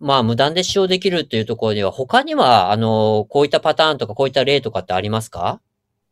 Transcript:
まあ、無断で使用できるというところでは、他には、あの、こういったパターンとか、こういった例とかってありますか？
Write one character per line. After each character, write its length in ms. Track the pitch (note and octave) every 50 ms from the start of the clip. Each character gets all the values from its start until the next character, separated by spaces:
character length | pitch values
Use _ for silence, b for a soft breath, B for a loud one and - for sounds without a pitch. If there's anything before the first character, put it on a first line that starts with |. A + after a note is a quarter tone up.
| D3+
ま 140 | C#3 C#3
あ、 60 | C3 A#2
無 120 | A2+ A#2
断 180 | A#2 C3+ D3+ D#3+
で 100 | F#3 F3+
使 140 | - -
用 100 | G3 F#3+
で 120 | F#3 F#3 F#3
き 100 | F#3 G3
る 160 | F3 E3 -
と 120 | - -
い 20 | A2
う 60 | A2
と 100 | - A#2
こ 120 | - A2+
ろ 60 | A2 G#2+
で 100 | G#2 G2+
は、 80 | F#2
他 320 | - - C3 B2+ - B3 C#4+
に 120 | D#4+ D#4
は、 360 | C#4+ F3 B2+ A#2+ G#2 F2+ F#2
あ 60 | G#2
の、 480 | A2 A2+ A2 A2 A2 G#2+ A2 G#2+ G#2+ G#2 -
こ 120 | - C#3+
う 40 | D3
い 20 |
っ 20 | C#3+
た 100 | - D#3
パ 140 | - D#3+ D3+
タ 120 | - D#3+
ー 80 | D#3 D3
ン 40 |
と 80 | C3 C#3+
か、 80 | G#2+ -
こ 120 | - C#3
う 20 |
い 40 | C3+
っ 20 | C3+
た 100 | C#3 B2+
例 180 | C#3 C#3+ C#3
と 80 | - A2
か 100 | - F#2
っ 40 | F2
て 80 | - F2+
あ 80 | F#2
り 80 | G2 G#2
ま 120 | A2 A2+
す 100 | A2+ -
か？ 300 | - F2 F2 G#2+ E3 A3+ _ _ _ _ _ _ _ _ _ _